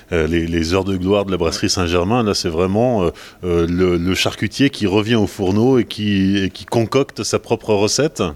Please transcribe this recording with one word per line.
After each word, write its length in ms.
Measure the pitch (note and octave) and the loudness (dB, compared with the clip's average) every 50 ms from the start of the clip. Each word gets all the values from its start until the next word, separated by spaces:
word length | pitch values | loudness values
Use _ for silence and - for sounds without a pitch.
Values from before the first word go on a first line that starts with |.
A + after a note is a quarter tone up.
| - - | -8 -4
euh, 140 | F2+ E2 D#2 | 0 0 0
les, 220 | D#2 E2+ E2+ E2 | 2 0 0 0
les 260 | E2 E2+ E2 D#2+ D#2+ F#2 | 0 0 0 0 2 0
heures 120 | G2 F#2 | 0 0
de 120 | G2 G2 | 0 -2
gloire 260 | F2+ F2+ F#2 G#2 G2+ G2 | -2 0 2 2 2 0
de 60 | G2 | 0
la 80 | F#2 | -2
brasserie 320 | E2+ E2+ E2 - - - F#2+ | 0 0 -2 -2 -2 -2 -2
Saint-Germain. 540 | - G2 F2+ E2 F2 F2 E2+ G2 A#2 B2+ A2+ | 0 0 0 0 2 0 2 2 0 0 0
Là, 100 | G2+ F#2 | 0 0
c'est 160 | - - F2+ | 0 -2 -2
vraiment, 540 | D#2 E2+ F#2 F#2+ G2 G#2+ A#2+ B2+ A#2+ G#2 F2 | -2 0 0 0 0 0 0 0 0 0 0
euh, 80 | D#2+ - - - - - - F2+ | 0 -2 -4 -12 -20 -16 -8 -4
euh, 240 | F2+ E2+ E2+ E2+ | -2 0 0 0
le, 280 | E2+ F2 F2+ F#2 F2+ F2 | 0 0 0 2 2 2
le 200 | E2+ E2+ F#2+ F#2 | 0 0 -2 -2
charcutier 560 | - - G#2+ - - A2+ G2+ - - C#3 C3+ | -2 -2 -4 -4 -4 -6 -6 0 0 0 0
qui 160 | - - G#2 | 0 0 -2
revient 260 | F#2 F#2+ G#2+ G2+ A2 A#2+ | 0 2 0 2 2 2
au 140 | A2 G2+ | 2 0
fourneau 500 | - - - G2 F2+ G2 G#2+ A#2 C3 C3+ | 0 -2 -2 -2 0 2 2 4 4 4
et 80 | A#2+ G#2 | 2 2
qui, 540 | - - - G#2+ G#2 G2+ F#2+ F#2+ F#2+ G2 G2+ | 0 -4 -4 -2 0 2 2 2 2 2 2
et 100 | G2 F#2 | 0 -2
qui 160 | - - - | -4 -8 -8
concocte 560 | - - A#2 A2+ - - C3+ C#3+ - - - | -2 -2 0 0 2 0 0 0 -2 -4 -8
sa 160 | G#2 - - | -4 -2 -2
propre 380 | G2+ - - A#2 G#2 - - G#2+ | -2 -2 -2 -4 -2 0 0 0
recette. 480 | G2 G#2+ G2+ - - C#3+ D#3+ - - G2+ E2 D2 | 2 2 2 0 0 -2 -2 -2 -2 -4 -4 -4